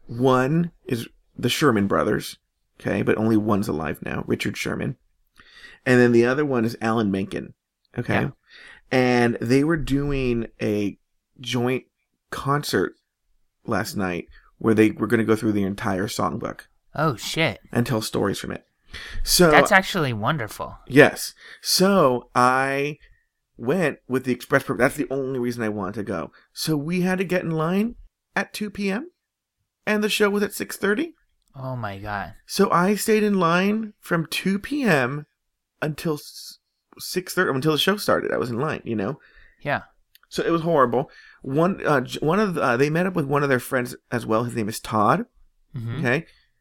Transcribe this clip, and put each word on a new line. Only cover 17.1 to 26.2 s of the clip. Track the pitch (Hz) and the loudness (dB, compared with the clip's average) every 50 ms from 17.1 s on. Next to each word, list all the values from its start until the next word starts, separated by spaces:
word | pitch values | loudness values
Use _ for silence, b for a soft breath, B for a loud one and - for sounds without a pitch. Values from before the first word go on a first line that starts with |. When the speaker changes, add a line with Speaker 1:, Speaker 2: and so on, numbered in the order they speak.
| 120 | -2
Speaker 2:
shit. | - - - - 156 165 135 95 - - - | -4 -6 -6 -2 -2 -2 -2 -2 -6 -12 -4
Speaker 1:
And | - 117 120 | -2 -2 0
tell | - 123 110 | 0 -2 -2
stories | 107 - - 120 101 98 - - | -2 -2 -2 0 0 0 -2 -4
from | - - | -6 -10
it. | - - - _ _ _ _ B B B B B B B B | -10 -12 -14 _ _ _ _ B B B B B B B B
So | - - - 180 160 | 0 4 6 6 8
Speaker 2:
That's | 151 165 185 - | 8 6 6 6
actually | 202 190 190 - - 180 151 131 117 | 4 2 2 2 -2 -2 -2 -2 -2
wonderful. | 101 104 131 160 143 110 104 - - 73 - - - - | -2 -2 -2 -2 -2 -4 -8 -8 -10 -10 -10 -12 -16 -12
Speaker 1:
Yes. | - 120 147 135 - - - - - - B B B B B | 2 6 6 6 6 4 -2 -8 -12 -12 B B B B B
So | B - - - 185 196 196 190 151 131 123 120 - - - | B -2 0 2 4 4 4 4 4 4 2 0 -4 -2 2
I | 120 123 127 131 131 135 135 135 139 139 147 151 - - _ _ _ _ _ _ _ _ _ _ | 4 4 4 4 2 0 0 -2 -2 -4 -4 -6 -10 -16 _ _ _ _ _ _ _ _ _ _
went | - 117 120 165 190 170 139 - - _ | -6 -2 -2 0 2 0 0 -2 -4 _
with | - 123 131 123 | -4 -4 -2 0
the | 127 | -2
express | 120 - - - 143 135 - | -4 -4 -2 0 0 0 0
purpose. | - 123 90 | -2 0 2
That's | 120 139 - | 2 2 2
the | 147 - - 135 | -2 -4 -4 -4
only | 139 135 131 135 123 | -4 -4 -4 -4 -4
reason | 120 123 117 120 113 | -4 -4 -4 -4 -4
I | 107 | -4
wanted | 104 107 95 92 107 | -4 -4 -6 -6 -6
to | 113 98 | -8 -6
go. | 110 98 82 | -6 -6 -6